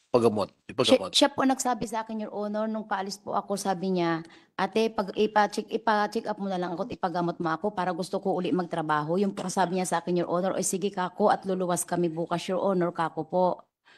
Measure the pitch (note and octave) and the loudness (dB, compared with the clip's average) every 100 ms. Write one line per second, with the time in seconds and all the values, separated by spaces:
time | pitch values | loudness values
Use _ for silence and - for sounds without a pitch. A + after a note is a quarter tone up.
0 | _ B2 A#2 G#2+ F#2 _ - G2+ B2+ B3+ | _ 4 6 4 -2 _ -6 0 4 4
1 | F#3 - C#4+ - C4 B3+ B3+ A#3+ A3+ A3 | 4 4 4 4 0 2 0 -2 -4 -6
2 | A3 A3 G#3+ G3+ G#3 G#3+ A3 A3 G#3+ G3 | -6 -8 -8 -6 -4 -4 -4 -4 -4 -6
3 | G3 G3 - G#3 G3 G3 G3 F#3 F#3+ F#3 | -6 -8 -4 -4 -2 -2 -2 -2 0 2
4 | E3+ E3 E3 - _ - F#3+ A3 A3 A3 | 2 0 -6 -18 _ -4 0 2 0 0
5 | F#3+ - G#3+ G#3+ G#3 G#3+ G#3 A3+ - G#3+ | -4 0 2 4 2 0 -4 -2 2 2
6 | G#3 A3+ A3+ G#3 G3 F#3 F3 F3 G3 E3+ | 2 -2 -4 -4 -4 -4 -4 -4 -6 -4
7 | F#3 F3 F3 F3 E3 D#3+ G#3 G#3 F3+ F3 | -4 0 -2 0 -2 -2 -2 -2 -2 -2
8 | F#3 G3 F#3+ F3+ F3+ F3+ E3+ E3 D#3 D3+ | -4 -4 -2 -2 0 0 -2 -2 0 0
9 | D3 F3 G3 G3 F#3 F#3 F3 F#3 F3+ E3+ | 2 0 0 -2 -4 0 2 0 0 -2
10 | F3 F3 - F3 F#3+ - F#3 F#3+ F#3+ G3 | 0 0 0 0 0 0 -2 -2 -2 -2
11 | F#3 - G3+ - G3 F#3 F3+ F3 - F3 | -4 2 2 2 0 -2 0 0 0 0
12 | F3 D#3+ E3+ F3 - F#3 G3+ F#3+ E3+ E3+ | 0 0 -2 -2 -2 0 2 2 0 0
13 | D#3+ - D#3 F3+ F3+ - - _ _ | -2 -4 -2 2 2 0 -6 _ _